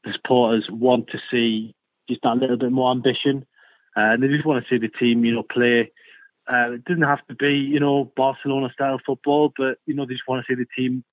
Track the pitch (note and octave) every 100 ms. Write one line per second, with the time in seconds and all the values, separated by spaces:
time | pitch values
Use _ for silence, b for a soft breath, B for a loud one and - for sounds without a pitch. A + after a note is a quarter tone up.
0 | A2 - - B2+ A#2 A2+ - A2+ B2 B2
1 | A#2+ G#2+ - A#2+ A#2 A2 A2 _ _ _
2 | - B2 C3+ A#2+ C3 A#2+ B2+ C3 B2+ B2+
3 | C3 A#2+ C#3+ C#3 C3+ b b b b -
4 | G#2+ A2+ C3+ D3 D3 C3 A#2 B2+ A2 -
5 | A#2+ A#2 A#2 A#2 G#2+ B2 A#2+ A#2+ A#2 b
6 | b b b _ - B2 A#2+ A#2+ B2 F3
7 | C#3+ C#3+ _ B2+ C#3+ C#3+ C#3 D3 C#3+ C#3
8 | C3+ - C3+ C3+ C#3 C3+ B2+ - C#3 C3
9 | - C3 C#3+ C#3+ D3+ - C3 B2+ - C#3+
10 | B2+ B2 - C3 A#2 B2+ B2 - B2+ B2+
11 | -